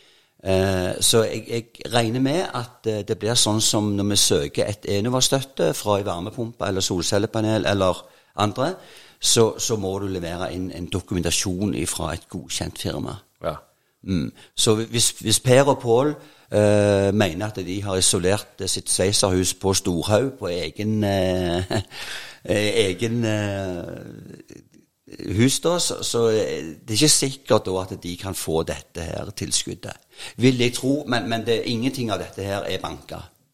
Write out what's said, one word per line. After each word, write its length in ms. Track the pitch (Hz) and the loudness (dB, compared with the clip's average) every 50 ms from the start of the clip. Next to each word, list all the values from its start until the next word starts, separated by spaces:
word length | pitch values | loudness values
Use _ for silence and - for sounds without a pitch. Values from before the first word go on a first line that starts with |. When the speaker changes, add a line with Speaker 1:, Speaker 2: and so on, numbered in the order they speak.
| _ _ _ _ _ _ _ _ - | _ _ _ _ _ _ _ _ -2
Speaker 1:
Eh, 560 | 95 95 95 95 98 95 92 87 - - - | 0 2 2 2 2 2 0 -2 -2 -2 0
så 220 | - - 120 113 110 | 2 4 4 4 2
jeg, 220 | - - 113 104 | 2 -2 -6 -6
jeg 440 | - 117 117 113 - - - - - 113 | -6 -6 -6 -6 -8 -16 -16 -10 -2 0
regner 260 | 120 117 110 117 127 | 0 2 2 0 0
med 220 | 135 135 147 180 196 - | 0 0 0 0 -2 -4
at, 360 | - 127 120 - - _ - 110 | -6 -6 -8 -8 -14 _ -4 -4
eh, 120 | 107 104 98 | -2 -2 -2
det 80 | - 110 | -4 -4
blir 220 | - 104 107 123 120 | -2 0 0 2 2
sånn 220 | - 110 104 110 - | 2 4 2 2 2
som 300 | - - 107 104 104 101 | 2 2 2 2 2 2
når 140 | 98 101 101 | 0 0 2
vi 80 | 101 95 | 2 2
søker 480 | - - 104 80 71 73 - - - | 4 4 4 2 2 0 -2 -2 -2
et 200 | 110 104 - - - | -2 -4 -6 -4 -2
Enova-støtte 800 | 101 101 104 123 127 127 123 - 139 135 127 - - - 170 156 | -2 0 0 0 2 2 2 2 2 0 0 -4 -4 0 0 0
fra 300 | 147 - - 104 101 98 | 0 0 0 2 2 2
en 60 | 101 101 | 2 -2
varmepumpe 580 | 87 87 90 107 104 127 113 113 113 - - | -4 -4 -6 -8 -6 -6 -8 -8 -6 -4 -2
eller 160 | 101 95 95 92 | -2 0 0 0
solcellepanel 800 | - 101 87 80 - 104 101 104 - - 113 110 110 110 107 - 82 | 0 0 0 0 2 2 2 2 0 0 0 2 2 2 2 2 2
eller 320 | 101 98 95 92 87 - - - - _ _ _ _ - 104 | 2 4 4 2 2 0 -6 -14 -20 _ _ _ _ 0 0
andre, 300 | 104 98 127 131 170 190 - - - - - - - - _ - | 0 0 -2 -2 -2 -4 -6 -12 -20 -20 -20 -20 -20 -12 _ 0
så, 300 | - - 120 113 107 - | 2 4 6 6 4 4
så 220 | - - - 113 104 | -2 -4 -2 -2 -2
må 140 | 98 95 95 98 101 | -2 -4 -4 -4 -4
du 60 | 95 | -4
levere 380 | 95 90 85 82 87 87 90 65 | -4 -4 -6 -6 -6 -6 -6 -6
inn 160 | 82 90 92 92 - | -6 -6 -6 -6 -8
en 140 | 87 87 - | -8 -8 -4
dokumentasjon 800 | - 92 - - 101 87 82 85 - - - 98 90 90 104 98 - 64 | -4 -4 -2 -2 -2 0 0 0 0 0 0 -2 -2 0 0 0 0 -2
ifra 320 | 87 - - - 82 78 | -4 -4 -4 -4 -4 -4
et 160 | 78 - - | -6 -8 -10
godkjent 560 | _ - 90 - - - - 85 80 - - - | _ -12 -12 -10 -8 -6 -6 -6 -6 -6 -6 -6
firma. 320 | 82 78 73 - - - 98 - _ _ _ - | -6 -4 -4 -6 -6 -8 -12 -16 _ _ _ -6
Speaker 2:
Ja. 100 | 85 76 - - _ _ _ _ _ _ _ - | -6 -6 -6 -12 _ _ _ _ _ _ _ -6
Speaker 1:
Mm. 300 | 92 95 82 65 55 - - - - | -2 -2 -2 -2 -4 -8 -14 -20 -10
Så 240 | _ - - 120 107 107 | _ 0 2 4 4 2
hvis, 320 | 113 113 113 120 - - - - - | 2 -2 -2 0 0 0 -2 -2 0
hvis 160 | 110 110 - - | 0 0 2 4
Per 240 | 131 123 135 139 143 | 6 6 6 6 6
og 80 | 131 131 | 2 2
Pål, 320 | - 120 113 123 139 151 147 147 - - - - _ _ | 2 4 4 4 4 2 0 -4 -10 -20 -20 -20 _ _
eh, 560 | - 104 104 104 104 104 101 104 101 98 98 98 95 | 2 4 6 6 6 6 6 6 4 4 4 4 4
mener 320 | 107 104 90 80 90 107 | 4 2 2 0 -2 -6
at 160 | 104 - 98 90 | -6 -6 -8 -8
de 160 | 85 92 101 98 | -6 -6 -6 -4
har 180 | 101 92 95 92 | -2 0 2 2
isolert, 560 | - - 92 87 92 101 104 - - _ - | 2 2 2 2 2 2 0 -2 -8 _ -8
eh, 80 | 95 | -6
sitt 240 | 92 - 95 - - | -4 -4 -4 -4 -4
sveiserhus 640 | - - 92 98 101 - - 98 92 92 92 - - - - | 0 2 2 2 4 2 2 4 4 2 2 0 -2 0 0
på 80 | 95 95 87 | 0 0 2
Storhaug 540 | - 95 87 82 78 98 107 104 135 135 135 - 104 | 0 0 -2 -2 2 2 2 2 2 0 -4 -6 -6
på 80 | 90 | -4
egen, 520 | 87 90 80 78 - - 104 107 110 107 104 | -4 -4 -4 -6 -6 -4 -4 -2 0 0 2
eh, 640 | 101 98 98 92 92 92 92 90 85 85 90 92 - - 104 - - - - - | 2 2 2 2 2 2 0 0 0 0 -2 -2 -2 -4 -4 -4 -6 -12 -14 -12
<laughs> 360 | - - - - - - - - | -12 -12 -12 -14 -16 -18 -14 -4
eh, 280 | - - 104 104 104 95 113 104 95 | -2 0 0 2 2 2 2 2 2
egen, 340 | 90 - 120 113 113 120 117 110 | 0 -2 -2 -2 -2 0 0 0
eh, 1160 | 107 107 104 101 98 98 95 92 90 85 - 85 - - - - - - - - - - - - - - - _ _ - _ _ _ _ _ - - - 50 - 92 | 0 0 -2 -2 -4 -4 -6 -6 -6 -8 -8 -10 -12 -14 -14 -16 -16 -16 -16 -18 -18 -20 -20 -20 -20 -20 -20 _ _ -20 _ _ _ _ _ -20 -18 -12 -8 -4 2
hus 220 | 104 117 135 135 - | 4 4 4 4 2
da, 160 | - 165 175 | 0 0 0
så, 220 | 175 - - - - - | 0 0 -2 -4 -4 -6
så, 220 | - - 117 117 113 110 | -2 0 2 2 4 4
eh, 400 | 107 92 67 78 76 73 82 76 - | 2 0 0 -2 -6 -8 -10 -12 -14
det 160 | - 110 110 | -8 -4 0
er 60 | 107 151 | 2 4
ikke 160 | 151 - - | 4 4 4
sikkert 500 | 143 135 131 - - - 117 107 - 98 | 2 0 -4 -8 0 2 4 4 4 2
da 80 | 92 92 92 | -2 -4 -4
at 100 | 92 98 87 | -6 -10 -10
de 140 | - 87 90 | -8 -10 -10
kan 180 | - - 98 92 | -8 -8 -8 -8
få 280 | - - - 80 82 78 | -6 -4 0 0 0 0
dette 460 | 69 78 - - _ - 85 82 82 - | -2 -6 -8 -10 _ -12 -10 -8 -8 -8
her 160 | - - - - | -8 -8 -10 -8
tilskuddet. 720 | - 98 - - - - - - - - - - - _ _ - - - - - - | -8 -6 -4 -4 -4 -4 -4 -10 -10 -12 -14 -14 -16 _ _ -20 -18 -16 -16 -4 2
Vil 160 | 117 131 127 120 | 4 4 4 4
jeg 120 | 120 123 - | 2 0 0
tro, 300 | - 131 131 139 151 - 107 | -2 -2 -2 -2 -2 -2 -2
men, 200 | 123 117 - 113 | -2 -2 -2 -2
men 160 | 117 113 104 | -4 -4 0
det, 180 | 117 113 104 - 101 | 0 0 0 0 -2
ingenting 400 | 120 110 120 135 131 131 120 107 98 | -4 -2 -2 -4 -4 -4 -4 -4 -4
av 80 | 90 | -4
dette 240 | 85 - - - 95 | -6 -8 -8 -8 -6
her 200 | 101 98 101 - | -4 -4 -4 -4
er 160 | - 92 92 | -4 -6 -6
banka. 400 | - 76 - 73 - - 80 78 - - _ _ _ _ | -6 -8 -10 -12 -14 -14 -14 -14 -16 -18 _ _ _ _